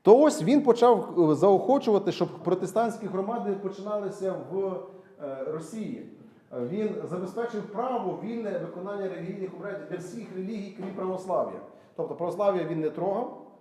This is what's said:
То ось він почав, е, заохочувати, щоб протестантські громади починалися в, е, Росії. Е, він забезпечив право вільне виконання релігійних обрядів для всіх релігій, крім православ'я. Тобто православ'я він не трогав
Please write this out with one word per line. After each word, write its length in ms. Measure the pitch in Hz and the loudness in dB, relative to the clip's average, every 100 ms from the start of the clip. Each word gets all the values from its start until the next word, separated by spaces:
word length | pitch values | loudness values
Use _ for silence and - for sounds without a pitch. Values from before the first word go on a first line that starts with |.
То 180 | - 240 | 10 10
ось 240 | 302 294 | 10 4
він 180 | 165 285 | 4 4
почав, 680 | 240 233 240 214 - 175 156 | 6 6 6 6 2 4 4
е, 40 | 143 | 6
заохочувати, 760 | 190 190 190 277 - 202 180 | 6 6 4 2 4 2 2
щоб 160 | - 170 - | 0 -2 -2
протестантські 640 | 170 185 185 220 226 - 202 | -2 -2 0 0 0 -2 -6
громади 460 | 185 196 240 202 190 | -4 -4 -4 -4 -4
починалися 720 | 190 190 202 208 196 - 190 165 - | -6 -8 -6 -4 -6 -4 -4 -4 -6
в, 140 | 190 190 180 - - - - | -4 -4 -6 -10 -18 -20 -14
е, 140 | 143 135 139 | -10 -8 -6
Росії. 520 | 156 165 220 180 - - - - - _ | -8 -8 -8 -8 -8 -12 -18 -20 -20 _
Е, 120 | 123 123 | -8 -4
він 240 | 196 208 160 143 | -2 -2 -4 -6
забезпечив 520 | 180 185 226 233 214 | -6 -6 -6 -4 -6
право 580 | 170 220 254 240 190 156 | -8 -6 -2 -2 -4 -6
вільне 340 | 214 233 208 175 | -6 -6 -4 -4
виконання 520 | 165 180 190 202 185 | -6 -10 -8 -6 -6
релігійних 400 | 165 180 202 185 - | -6 -8 -8 -8 -8
обрядів 280 | 202 190 - | -10 -10 -8
для 80 | 175 | -10
всіх 380 | - 233 190 185 | -8 -12 -10 -8
релігій, 400 | 190 220 196 226 | -6 -6 -8 -10
крім 180 | 190 190 | -10 -6
православ'я. 640 | 185 185 190 160 110 95 - - _ - | -6 -6 -2 -2 -2 -6 -16 -20 _ -8
Тобто 200 | 165 147 | -6 -4
православ'я 480 | 170 165 202 185 | -6 2 2 2
він 160 | 160 160 | -2 -2
не 100 | 156 | -2
трогав 520 | 156 175 196 - - - - | -2 -2 -2 -4 -10 -20 -20